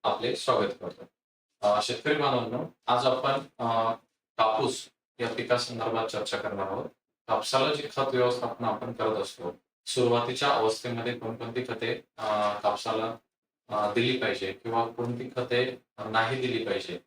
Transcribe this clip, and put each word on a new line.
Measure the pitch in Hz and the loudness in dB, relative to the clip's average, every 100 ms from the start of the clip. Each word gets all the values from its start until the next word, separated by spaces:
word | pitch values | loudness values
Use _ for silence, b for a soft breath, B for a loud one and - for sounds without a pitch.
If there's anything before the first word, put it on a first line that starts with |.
आपले | - - - - | 0 0 -2 -2
स्वागत | - - 101 - | 2 2 2 -2
करतो. | 90 - - _ _ _ _ _ | -10 -12 -20 _ _ _ _ _
अ, | 104 104 | 2 4
शेतकरी | 117 120 151 | 2 -2 0
बांधवांनो, | 147 143 123 110 135 160 _ - | 2 2 2 0 -4 -6 _ 2
आज | 127 131 | 4 4
आपण, | 127 - - - - | 2 2 0 -4 -6
अ, | 117 113 113 113 _ _ _ - | 0 2 0 -2 _ _ _ 2
कापूस | 110 110 123 - - _ _ - | 4 4 0 -2 -12 _ _ -6
या | 117 | -4
पिकासंदर्भात | - 113 123 - 117 113 113 113 | -4 2 2 2 -4 -2 0 -2
चर्चा | 107 104 104 | -4 -4 -4
करणार | 104 98 95 | -4 -4 -4
आहोत. | - - _ _ _ - | -4 -8 _ _ _ -2
कापसाला | - - 135 - | -2 2 2 2
जे | 147 - - | 0 -4 -2
खत | |
व्यवस्थापन | 131 127 123 120 120 - | 0 4 2 2 -4 -2
आपण | 117 - 120 | -2 -2 -6
करत | 120 107 107 | -2 0 0
असतो, | 98 - 87 - _ _ - | -4 -6 -10 -10 _ _ -4
सुरुवातीच्या | 127 120 120 120 123 123 | 2 4 4 2 0 2
अवस्थेमध्ये | 117 110 - 123 117 117 120 | 4 2 0 -4 -4 -4 -4
कोणकोणती | 113 113 117 123 | -8 -8 -6 -6
खते, | 123 110 113 - - - | -4 -4 -4 -4 -8 -6
अ, | 110 107 104 104 | -2 2 2 2
कापसाला, | 104 104 - 110 - - _ _ _ _ _ | 0 0 -2 -2 -2 -6 _ _ _ _ _
अ, | 107 104 | -2 0
दिली | 113 127 127 | 2 2 2
पाहिजे | 107 - 95 | 0 -2 -6
किंवा | 95 113 120 117 | -6 -2 0 0
कोणती | 120 120 120 123 - | -2 -4 -4 -6 -6
खते | 120 123 127 - _ - | 0 2 0 -4 _ -10
नाही | 107 113 113 131 | -2 0 2 0
दिली | 127 113 | 0 -2
पाहिजे | 104 98 92 87 | -2 -4 -4 -10